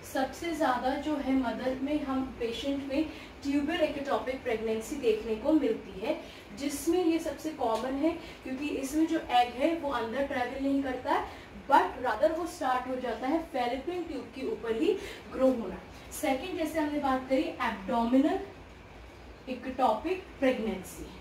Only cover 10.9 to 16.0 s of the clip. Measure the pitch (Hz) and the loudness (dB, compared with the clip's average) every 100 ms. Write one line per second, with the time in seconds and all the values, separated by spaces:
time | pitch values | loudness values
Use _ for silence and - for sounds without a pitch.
10.9 | 254 - 427 - - - 202 - 294 370 | -2 2 2 0 -10 -14 -14 6 6 6
11.9 | 254 247 214 311 320 339 - 277 254 254 | 0 -2 4 2 2 -4 -2 0 2 0
12.9 | 254 240 220 262 330 - 262 240 262 - | -4 -2 -2 0 0 0 -2 0 -2 -4
13.9 | 359 320 277 - 262 220 - 233 220 339 | -4 -4 -8 -8 -6 -4 -4 -2 2 2
14.9 | - - - - - 262 226 190 185 - | 2 -4 -12 -10 4 4 4 -2 -8 -14
15.9 | - | -18